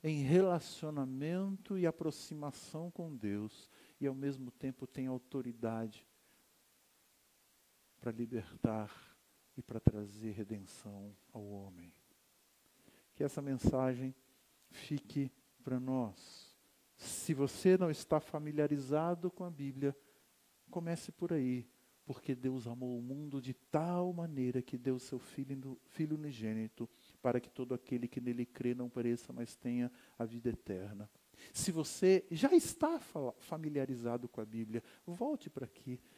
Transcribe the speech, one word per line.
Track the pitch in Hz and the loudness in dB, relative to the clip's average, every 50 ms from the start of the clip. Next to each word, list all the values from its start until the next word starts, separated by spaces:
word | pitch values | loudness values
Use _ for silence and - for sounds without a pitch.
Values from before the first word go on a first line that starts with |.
| - | -2
em | 156 156 147 139 | 0 0 2 6
relacionamento | 131 160 180 190 190 175 160 - - - - - 156 151 143 135 131 131 131 143 156 170 185 196 196 196 190 - - 202 | 8 8 8 8 8 6 2 0 -4 -8 -8 -6 -4 -2 -2 -2 -2 -2 -4 -2 -2 -2 -2 -2 -2 -4 -4 -4 -4 0
e | 190 175 | 2 2
aproximação | 165 160 - 165 160 147 - - - 156 151 147 147 139 - - - - 156 170 175 | 2 2 2 0 -2 -2 -4 -6 -10 -8 -6 -6 -6 -6 -8 -12 -10 -8 -8 -8 -8
com | - - 170 165 147 | -8 -8 -8 -6 -6
Deus | 120 104 104 101 104 107 107 - - - - - - - - - - | -4 -2 0 0 0 -2 -4 -8 -12 -20 -20 -20 -20 -20 -20 -8 -2
e, | 139 | -2
ao | 139 135 | -2 0
mesmo | 135 139 139 139 131 131 123 | 0 -2 -2 -2 -4 -6 -10
tempo, | - - - 135 127 - 135 | -8 -6 -6 -6 -6 -6 -10
tenha | 127 - - 131 131 | -8 -6 -4 -2 -2
autoridade | 131 127 - - - 135 127 123 117 113 117 113 113 113 113 110 104 - - _ _ _ _ _ _ _ _ _ _ _ _ _ _ _ _ _ _ _ _ _ _ _ _ _ _ _ _ _ _ _ _ _ _ _ _ _ _ _ | -2 -4 -4 -4 -4 -4 -4 -4 -4 -2 -2 0 0 0 -2 -4 -6 -10 -18 _ _ _ _ _ _ _ _ _ _ _ _ _ _ _ _ _ _ _ _ _ _ _ _ _ _ _ _ _ _ _ _ _ _ _ _ _ _ _
para | - 120 | -4 -4
libertar | 110 113 120 113 127 113 95 - - - - 113 110 110 107 101 - - - - - _ _ _ _ _ _ _ _ | -2 -2 -4 -2 -4 -4 -6 -6 -2 0 2 2 2 0 -4 -6 -10 -16 -20 -20 -20 _ _ _ _ _ _ _ _
e | - - | -14 0
para | - 113 113 | 2 2 6
trazer | - - 107 107 104 101 98 107 110 110 | 8 6 6 6 2 -8 -8 -8 -6 -6
redenção | 104 104 107 98 110 104 95 92 - - - 107 101 98 98 101 101 - - - - | -4 -4 -6 -6 -8 -8 -10 -12 -16 -16 -14 -12 -12 -12 -12 -14 -16 -18 -20 -16 -14
ao | 113 104 | -12 -12
homem. | 101 101 98 98 98 90 87 85 87 80 - _ _ _ _ _ _ _ _ _ _ _ _ _ _ _ _ _ - - - _ _ _ | -10 -12 -12 -12 -14 -14 -16 -18 -20 -20 -20 _ _ _ _ _ _ _ _ _ _ _ _ _ _ _ _ _ -20 -20 -20 _ _ _
Que | - 156 | -2 -2
essa | 139 - - 143 | -2 -2 -2 -2
mensagem | 139 135 123 - - - 131 131 131 127 123 131 131 135 - _ _ _ _ _ _ _ _ _ - | -2 -2 2 4 4 4 6 4 2 2 0 -2 -4 -6 -8 _ _ _ _ _ _ _ _ _ -20
fique | - - - - 147 143 - - - 143 139 131 - _ _ _ _ - - | -18 -14 -6 -4 -4 -4 -4 -4 -2 -2 -2 -2 -4 _ _ _ _ -12 -4
para | 131 127 127 | -2 -2 -2
nós. | 127 131 131 131 120 107 92 - - - - - - - - _ _ _ _ _ _ _ _ | 0 0 2 2 0 0 -4 -8 -16 -20 -20 -20 -20 -20 -20 _ _ _ _ _ _ _ _
Se | - - - - - - - 160 | -14 -10 -8 -6 -4 0 0 2
você | 131 139 131 - - - 190 185 185 | 2 2 2 2 4 8 8 8 8
não | 185 165 | 8 4
está | 151 - - - 160 151 | 0 -2 2 4 4 4
familiarizado | - - - 151 151 151 151 147 147 147 147 143 139 131 147 151 160 170 175 170 170 180 | 4 2 -4 -4 -4 0 2 4 4 4 4 2 2 2 2 2 4 2 0 0 -2 -4
com | - - 185 | -4 -4 -8
a | 175 | -8
Bíblia, | 165 139 139 139 131 135 139 139 139 - - - - _ _ _ _ _ _ _ _ _ _ - | -6 -6 -6 -6 -2 0 0 0 0 -2 -6 -20 -20 _ _ _ _ _ _ _ _ _ _ -10
comece | - 175 170 165 170 165 - - | -6 -4 -2 -2 -2 -4 -4 -8
por | - - 175 170 170 | -8 -4 -2 0 2
aí, | 156 131 127 123 123 120 - _ _ _ _ _ _ _ | 2 2 2 0 0 -4 -8 _ _ _ _ _ _ _
porque | - 135 - - - 131 | -10 -10 -6 -4 -2 -2
Deus | 123 123 131 131 131 113 | 0 0 -2 -2 -2 -4
amou | 120 120 123 127 123 123 120 | -6 -6 -4 -4 -4 -2 -4
o | 120 | -4
mundo | 123 135 143 151 147 139 139 | -4 -6 -6 -6 -4 -4 -4
de | 123 131 131 | -4 -4 -6
tal | - _ _ - 151 160 175 175 175 180 180 180 | -8 _ _ 0 2 2 2 2 2 2 0 0
maneira | 170 170 165 151 135 127 123 123 127 | -2 -4 -4 -2 0 0 2 2 0
que | 123 - - | -2 -2 -4
deu | 127 123 135 131 123 | -2 0 0 0 0
seu | - - - 123 | -2 -4 -6 -8
Filho, | - - - - 135 131 139 135 131 135 131 - - | -8 -8 -8 -8 -6 -6 -6 -8 -8 -8 -10 -12 -14
Filho | - - - 156 147 156 | -10 -4 -2 -2 0 -2
unigênito, | 151 151 147 131 113 110 110 110 110 110 110 - - 120 - - - - - - - - | -2 -4 -6 -6 -4 -2 -2 0 0 -2 -4 -4 -8 -8 -8 -10 -14 -20 -20 -10 -2 2
para | 127 120 123 | 2 2 2
que | 123 - | 0 -2
todo | - - 127 123 127 | -6 -6 -4 -2 -2
aquele | 120 - - 127 120 120 120 | -4 -2 -2 -2 -2 -2 -2
que | - - | -4 -2
nele | 120 123 120 120 123 | -2 -2 0 -2 -2
crê | - - - 123 123 123 | -4 -4 -2 0 0 0
não | 123 123 123 | 0 -2 -4
pereça, | - 127 120 120 120 120 - - 127 | -2 0 2 2 2 2 0 -6 -8
mas | 120 120 113 - | -8 -8 -8 -10
tenha | - - 123 120 123 123 123 123 - - - - - | -6 -2 0 2 2 2 0 -2 -6 -18 -14 -6 -4
a | 117 | -4
vida | 110 117 117 113 120 | -4 -4 -2 0 0
eterna. | 113 - - - 101 90 95 104 104 101 107 107 - _ _ _ - - - - - | -2 -2 -4 -6 -4 -4 -4 -6 -8 -10 -12 -12 -16 _ _ _ -20 -20 -20 -10 -6
Se | - - - 170 | -2 -2 0 0
você | 160 151 - - - - 185 190 185 - - | 0 -2 -2 0 4 6 8 8 8 6 2
já | 170 156 196 277 370 | 0 2 6 8 8
está | 339 - - - - - 302 339 302 | 8 8 6 2 2 2 2 2 0
fa-, | - - - 160 139 123 - - | -4 -6 -4 -2 -2 -2 -4 -6
familiarizado | - - 165 160 160 151 147 143 135 131 131 117 117 117 120 123 123 120 | -8 -8 -6 -4 -4 -2 0 0 0 0 -2 -2 -2 -2 -2 -2 -2 -6
com | - - | -6 -8
a | 110 | -8
Bíblia, | 107 110 113 113 107 110 117 - - - - - | -6 -4 -4 -4 -2 -4 -4 -4 -8 -14 -16 -12
volte | - 175 180 240 285 311 - - - | -10 -6 -2 -2 -2 -2 -2 -6 -8
para | - - 131 | -10 -8 -8
aqui | - - - - 131 123 123 - - - | -8 -10 -12 -10 -8 -8 -8 -10 -14 -20